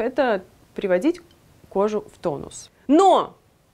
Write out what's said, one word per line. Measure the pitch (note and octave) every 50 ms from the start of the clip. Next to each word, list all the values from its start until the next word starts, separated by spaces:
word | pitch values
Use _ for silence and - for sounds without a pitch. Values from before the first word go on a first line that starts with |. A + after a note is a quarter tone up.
это | A3 B3 B3+ D4+ C4+ B3 G#3+ F#3+ F#3 - _ _ _ _ _
приводить | - - F#3+ F3+ F#3 G#3+ D#4+ F4 - - _ _ _ _ _ _ _ _ _
кожу | - F#3+ G3+ G#3+ G#3+ G#3 - - -
в | _
тонус. | - F3 C#3+ C#3 - - - - - - _ _ _ -
Но | C#4 E4+ G4 F#4+ D#4 A3+ D3+ - - _ _ _ _ _ _ _